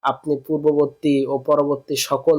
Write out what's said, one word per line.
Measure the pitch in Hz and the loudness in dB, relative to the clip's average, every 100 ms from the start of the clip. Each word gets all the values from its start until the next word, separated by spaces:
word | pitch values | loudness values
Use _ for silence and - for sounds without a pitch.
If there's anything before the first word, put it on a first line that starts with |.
আপনি | 139 135 - 139 | -4 -4 -4 -6
পূর্ববর্তী | - 156 151 147 143 - 151 139 135 | -2 -2 0 2 0 0 0 0 0
ও | 139 | -4
পরবর্তী | 131 147 143 139 - 143 | 0 0 2 -2 -4 -6
সকল | - 139 139 | -2 -2 0